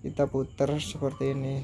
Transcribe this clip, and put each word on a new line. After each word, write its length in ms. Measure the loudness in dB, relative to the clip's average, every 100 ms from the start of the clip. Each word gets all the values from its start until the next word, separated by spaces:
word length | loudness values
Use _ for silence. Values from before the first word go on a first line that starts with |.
Kita 240 | -8 2 2
puter 500 | 2 -2 0 2 2
seperti 560 | -2 -2 -2 0 -2 0
ini 240 | -2 -2